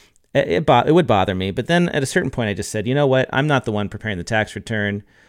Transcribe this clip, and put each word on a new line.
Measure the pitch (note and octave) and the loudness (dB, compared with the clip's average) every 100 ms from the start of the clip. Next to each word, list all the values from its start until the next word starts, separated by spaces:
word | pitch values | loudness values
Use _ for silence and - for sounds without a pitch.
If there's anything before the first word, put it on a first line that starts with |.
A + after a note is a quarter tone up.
| _ _ _ - | _ _ _ -2
it, | - | 0
it | F3+ D#3 | 0 4
bo-, | B2 C3+ | 4 6
it | |
would | D#3+ D#3 | 4 4
bother | G#2 F#2 | 2 2
me. | F#2 F#2+ | -2 -4
But | F#2+ A#2 | -4 0
then | E3+ F3 | 0 2
at | A#2+ | 0
a | C3+ | -2
certain | F#3 F3 | -2 -2
point, | - A2 | -2 -4
I | |
just | G2 G2+ | -4 -4
said, | G#2+ G#2 | -4 -2
"You | |
know | C#3 C#3+ | 2 2
what? | C3 - | 2 0
I'm | A#2+ D3+ | 0 2
not | C#3 - | 0 0
the | |
one | G#2 G2+ | -4 -4
preparing | G2+ G#2+ F#2+ | -6 -8 -8
the | |
tax | F2 A2 G#2 - | -2 -2 -2 -6
return. | - A2 G#2 G2+ - _ | -6 -4 -2 -4 -10 _